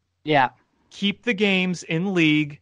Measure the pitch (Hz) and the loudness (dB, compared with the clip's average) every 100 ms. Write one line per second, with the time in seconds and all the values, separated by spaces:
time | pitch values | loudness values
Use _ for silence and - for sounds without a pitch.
0 | _ _ 151 143 123 - _ _ _ - | _ _ 0 2 2 -2 _ _ _ -6
1 | 202 196 240 196 208 185 185 175 - 165 | -4 -4 -4 -2 0 0 -2 -4 -6 -4
2 | 196 180 156 151 147 147 | -2 2 2 2 -2 -10